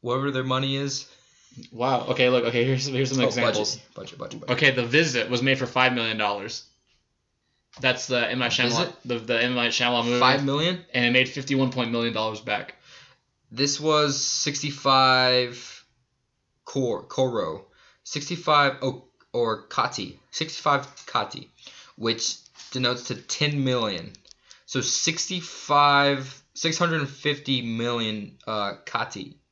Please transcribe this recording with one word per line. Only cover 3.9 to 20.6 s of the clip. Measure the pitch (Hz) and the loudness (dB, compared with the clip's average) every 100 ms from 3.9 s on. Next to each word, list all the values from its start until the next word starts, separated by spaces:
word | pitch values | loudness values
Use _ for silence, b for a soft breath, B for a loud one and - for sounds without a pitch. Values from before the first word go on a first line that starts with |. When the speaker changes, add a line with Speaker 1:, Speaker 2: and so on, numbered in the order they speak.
Speaker 1:
Budget, | - 95 - | -18 -16 -12
budget, | - - | -12 -12
budget. | - 123 | -4 4
Speaker 2:
Okay, | 147 | 4
The | 123 117 | 4 2
Visit | 135 165 123 110 | 4 4 0 0
was | 123 | 0
made | 131 131 | 2 0
for | 127 | 0
five | 127 127 | 2 2
million | 123 113 110 | 2 -2 0
dollars. | 104 101 104 - - _ _ _ _ _ _ _ _ _ _ - | 0 -2 -6 -10 -14 _ _ _ _ _ _ _ _ _ _ -4
That's | 127 123 - | -2 -2 -2
the | 123 117 | -2 0
M. | 123 | -2
Night | 120 | 0
Shyamalan, | - 123 | 0 2
Speaker 1:
Visit? | 120 - - 123 | 2 -2 -6 -6
Speaker 2:
the, | 120 | -6
the | 110 117 | -2 0
M. | 123 | 0
Night | 123 120 | 0 0
Shyamalan | 110 123 120 | 0 0 0
movie. | 117 123 | 0 2
Speaker 1:
Five | 127 139 | 4 4
million? | 139 139 165 180 - | 2 0 0 -2 -4
Speaker 2:
And | 127 120 | 0 2
it | |
made | 127 127 | 4 2
fifty-one | - 135 135 131 | -2 -2 2 2
point | 123 117 | 0 -2
million | 117 117 | 0 -2
dollars | 110 110 107 | -2 -4 -6
back. | 107 104 104 - B B B B _ _ _ | -4 -4 -6 -16 B B B B _ _ _
Speaker 1:
This | 117 143 143 | -2 -2 0
was | 151 151 147 139 | 2 4 2 0
sixty-five | - - - 143 151 135 139 135 131 127 127 127 123 120 - - _ _ _ _ _ _ _ _ | -2 -2 -2 -4 -6 -2 2 6 6 6 4 2 0 -4 -16 -20 _ _ _ _ _ _ _ _
cor-, | - - 127 110 | -10 -4 -2 -2
Koro. | - - 131 117 85 76 - b b b | -6 -2 0 0 -4 -6 -12 b b b
Sixty-five | - 151 139 175 - 147 139 135 | -10 -8 -6 -6 2 4 4 2
o-, | 135 135 - _ _ | -4 -6 -14 _ _
or | 120 117 107 - | 0 0 0 -4
Kati. | - 123 - 90 - _ | -2 -2 -2 -10 -12 _
Sixty-five | - 156 - | -8 -8 -4